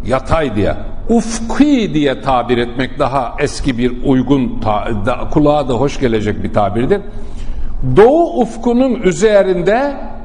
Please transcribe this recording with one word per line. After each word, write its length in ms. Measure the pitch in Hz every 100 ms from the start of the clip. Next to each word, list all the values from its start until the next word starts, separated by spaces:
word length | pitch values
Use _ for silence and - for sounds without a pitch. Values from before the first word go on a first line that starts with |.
| 101
Yatay 500 | 131 - 160 147 104
diye. 180 | 95 - - - -
Ufki 840 | 226 - - 226 220 294 269 196
diye 280 | 151 143 117
tabir 360 | 113 127 117 120
etmek 420 | 120 127 127 123
daha 360 | 139 135 117 -
eski 380 | 147 - 143 117
bir 260 | 123 120 135
uygun, 540 | 127 123 143 120 110
ta-, 460 | 107 104 104 110 101
da-, 240 | 120 113
kulağa 400 | - 147 147 131
da 40 |
hoş 260 | 120 139 -
gelecek 440 | 127 110 101 104
bir 100 | 92
tabirdir. 480 | 113 101 110 123 202 - - - - - - - - 131 127
Doğu 460 | 226 311 339 240
ufkunun 520 | 226 - 247 240 269
üzerinde 1000 | 220 185 160 220 208 190 180 170 226 285 277 - -